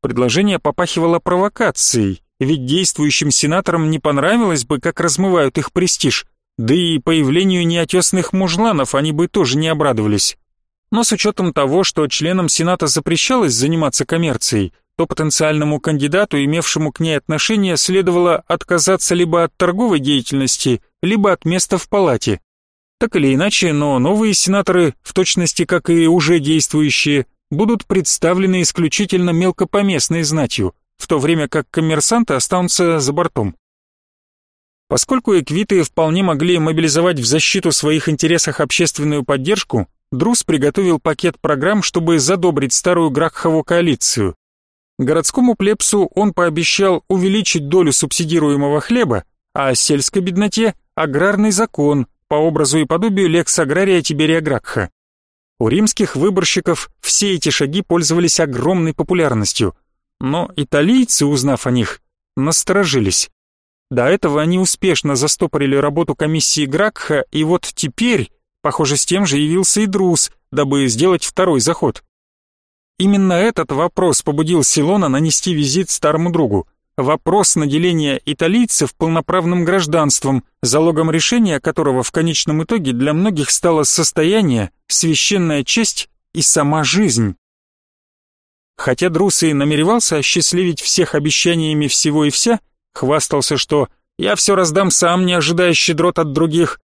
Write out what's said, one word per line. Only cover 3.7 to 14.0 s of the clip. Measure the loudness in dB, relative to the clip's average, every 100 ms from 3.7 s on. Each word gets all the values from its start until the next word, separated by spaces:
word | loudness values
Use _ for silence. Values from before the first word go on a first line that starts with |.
| -2 0
не | 0
понравилось | 0 0 0 2 0 -2
бы, | -2 -4
как | -4 -2
размывают | -2 0 2 2 2 0
их | -4
престиж, | -2 -2 0 0 -2 -8 _ _ -6
да | 0
и | 2 2 -2
появлению | 0 0 2 2 2 2 0
неотёсных | 0 0 0 0 -2 -2
мужланов | -2 -2 0 0 0 0
они | 0 -2
бы | 0 -2
тоже | 0 0 0
не | 0
обрадовались. | 0 0 0 0 0 -2 -6 _ _ _ _ _
Но | 0
с | 0
учётом | 0 -2 0 -2
того, | 0 0 2
что | 0 0 -2
членам | -2 -2 0 0
Сената | 0 0 0 0
запрещалось | -2 -2 -2 0 0 0
заниматься | 0 0 0 0 -2